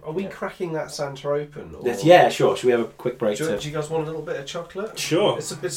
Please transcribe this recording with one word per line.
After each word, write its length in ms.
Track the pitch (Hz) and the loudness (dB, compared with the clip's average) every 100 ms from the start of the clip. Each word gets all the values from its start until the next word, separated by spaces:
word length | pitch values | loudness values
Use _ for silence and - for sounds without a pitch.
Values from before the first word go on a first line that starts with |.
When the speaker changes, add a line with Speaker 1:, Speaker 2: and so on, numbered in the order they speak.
Speaker 1:
Are, 60 | 156 | -8
are 20 | |
we 120 | 160 | -8
Speaker 2:
Yeah. 60 | 190 | -8
Speaker 1:
cracking 440 | - 196 - 175 | -8 -10 -8 -6
that 160 | 156 - | -6 -6
Santa 400 | - 143 139 143 | -6 -8 -6 -4
open, 460 | 147 147 - - - | -4 -4 -12 -16 -6
or 60 | |
Speaker 2:
Let's, 200 | 123 - | -4 2
yeah, 260 | 165 175 - | 8 10 8
sure. 260 | - 127 - | 4 2 4
Should 100 | 123 | 4
we 60 | |
have 100 | 117 | 2
a 40 | 113 | 2
quick 340 | - 120 - | -6 -6 -2
break 180 | 107 104 | -2 -2
Speaker 1:
do 60 | |
you, 60 | 156 | -2
Speaker 2:
to 80 | 101 | -4
Speaker 1:
do 80 | 147 | -4
you 60 | 156 | -6
guys 160 | 151 | -4
want 120 | 160 | -4
a 20 | 151 | -4
little 160 | 160 | -6
bit 140 | 151 143 | -8 -8
of 80 | 139 | -8
chocolate? 500 | 170 170 190 214 - | -10 -8 -8 -8 -6
Speaker 3:
Sure. 400 | - 160 202 - | 0 2 4 2
Speaker 1:
It's 140 | - | -4
a 40 | - | -6
bit 140 | 180 | -6